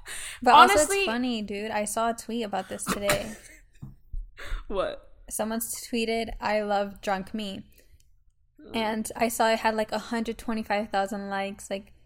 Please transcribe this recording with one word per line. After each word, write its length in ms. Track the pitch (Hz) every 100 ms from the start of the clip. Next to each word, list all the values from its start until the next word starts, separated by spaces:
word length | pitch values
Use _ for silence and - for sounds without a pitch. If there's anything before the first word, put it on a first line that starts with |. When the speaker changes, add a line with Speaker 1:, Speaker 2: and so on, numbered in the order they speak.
| - - - -
Speaker 1:
But 120 | 247
also, 180 | 277 359
Speaker 2:
Honestly 220 | 403 302 392
Speaker 1:
it's 60 | 370
funny, 360 | 240 254 226
dude. 280 | 202 202 220
I 140 | 214
saw 260 | 208 226 226
a 40 |
tweet 300 | 226 - 233
about 240 | 208 202 -
this 120 | 202
today. 480 | - 196 202 196 214 -
Speaker 2:
<laughs> 60 | - - - - - - - - - - - - -
What? 420 | 196 139 - - - -
Speaker 1:
Someone's 460 | - 214 226 - - -
tweeted, 440 | 233 220 226 220 -
"I 220 | - 214
love 400 | 208 202 202 196
drunk 320 | - 190 190
me." 300 | 220 202 202 - - - - _ _ _ _ _ -
Speaker 2:
Mm. 60 | 302 226
Speaker 1:
And 360 | 214 220 220 -
I 100 | 233
saw 220 | - 226
it 80 | 220
had, 160 | 220
like, 160 | 220 214
a 60 | 214
hundred 400 | - 233 226 226
twenty-five 500 | - 220 226 208 214
thousand 380 | 196 196 208 196
likes, 400 | 196 196 196 -
like, 240 | 196 202 -